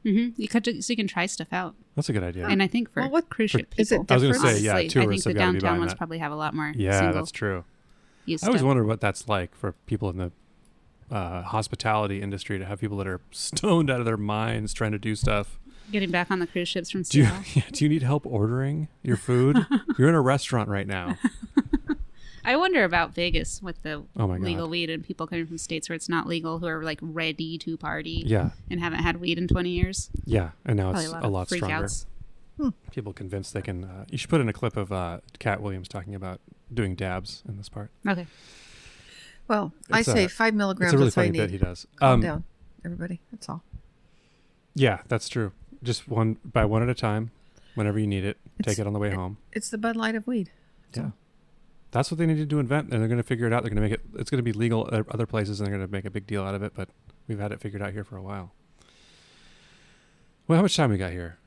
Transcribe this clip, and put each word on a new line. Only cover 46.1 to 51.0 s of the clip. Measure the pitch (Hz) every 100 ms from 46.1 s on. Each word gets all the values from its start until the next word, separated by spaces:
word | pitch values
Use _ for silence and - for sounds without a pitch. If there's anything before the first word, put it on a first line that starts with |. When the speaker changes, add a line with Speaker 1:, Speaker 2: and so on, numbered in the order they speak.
| 113 110 107 -
Speaker 2:
buy | 120 107
one | 110
at | 120
a |
time | 120 113 107 113 _ - - - -
whenever | 104 104
you | 104
need | 98
it. | 98 - - -
Speaker 3:
It's, | 104
Speaker 2:
Take | 104
it | 101
on |
the | 104
way | 104
Speaker 3:
it, | 95
Speaker 2:
home. | 92 104 -
Speaker 3:
it's | 220 -
the | 220
Bud | 226 226
Light | 220 220
of | 214
weed. | 247 175 _ _ _ _
That's |
Speaker 2:
Yeah. | 120